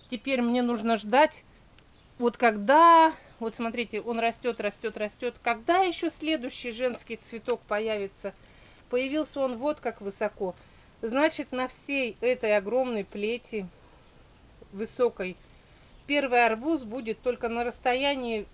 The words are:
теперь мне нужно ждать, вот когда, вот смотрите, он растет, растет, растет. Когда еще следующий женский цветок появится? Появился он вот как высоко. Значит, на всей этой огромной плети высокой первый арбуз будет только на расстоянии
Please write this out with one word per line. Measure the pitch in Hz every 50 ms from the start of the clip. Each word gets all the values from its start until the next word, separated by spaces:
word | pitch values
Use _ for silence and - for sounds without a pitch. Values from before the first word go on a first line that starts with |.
| - -
теперь | 247 226 - 269 269 247
мне | 240 233 240 254 247
нужно | 240 240 214 208 226 226 208
ждать, | 214 208 220 269 311 302 - - - - - - - - _ - - _ - _ - - - -
вот | 240 240 233
когда, | - 254 233 220 208 202 208 277 311 330 339 330 330 320 320 311 - - - - -
вот | 226 226 -
смотрите, | - 233 233 220 240 233 - - 208
он | - 226 240 226
растет, | 226 233 226 - - 247 220 -
растет, | 208 208 202 - - 220 208
растет. | 208 214 208 - - 254 240 - - -
Когда | 240 233 220 226 - 339 370
еще | 392 359 330 - - 320 - -
следующий | 302 311 320 285 233 269 - - - 247 220
женский | 226 254 247 233 - - - 226 214 - -
цветок | - 226 - - 240 226 -
появится? | - 214 208 220 220 214 208 196 196 - - - 196 - - - - - - - - - - - -
Появился | 247 247 262 269 277 311 302 - - 277
он | 269 254 247 220
вот | 262 294 302 -
как | - 240 220 -
высоко. | 208 202 196 - 220 208 - - 208 180 175 - - - - - - - - -
Значит, | - 226 226 269 302 320 320 - 285 - -
на | 254 254 254
всей | - - - - 277 277 254 233 196 -
этой | - 247 254 247 - 214 208
огромной | 208 190 202 233 254 262 254 233 208 190
плети | - - 208 202 214 240 240 - - 226 214 190 175 - - - - - - - - - - - - - - - - - - - - -
высокой | 190 226 214 - - 247 226 - - 190 185 180 - - - - - - - - - - - - - - -
первый | 285 294 277 254 247 240 240
арбуз | 233 220 220 240 311 330 285 254
будет | 208 220 262 226 220 214 -
только | - 254 240 226 - 226
на | 233 233 240
расстоянии | 233 226 - - - 247 254 277 285 285 262 247 233 226 214 196 -